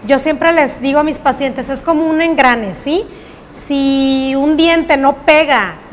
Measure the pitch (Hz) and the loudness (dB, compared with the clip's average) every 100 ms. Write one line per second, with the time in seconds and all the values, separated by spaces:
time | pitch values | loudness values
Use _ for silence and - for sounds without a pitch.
0 | 208 269 311 302 330 330 277 - 269 285 | 0 0 0 0 2 2 0 -2 0 0
1 | 302 285 277 - 277 269 254 269 - 311 | 0 -2 -4 -2 -4 -6 -8 -6 -2 0
2 | 320 311 330 311 254 240 202 165 277 339 | 0 0 0 2 2 2 -4 -8 -4 -4
3 | 453 - - - - - - 277 269 269 | -4 -16 -20 -20 -20 -16 -6 -2 0 2
4 | 269 269 262 269 285 311 330 330 330 277 | 2 0 0 0 0 2 2 2 2 2
5 | 277 277 - 302 302 254 190 165 - | 2 0 2 2 4 0 0 -8 -14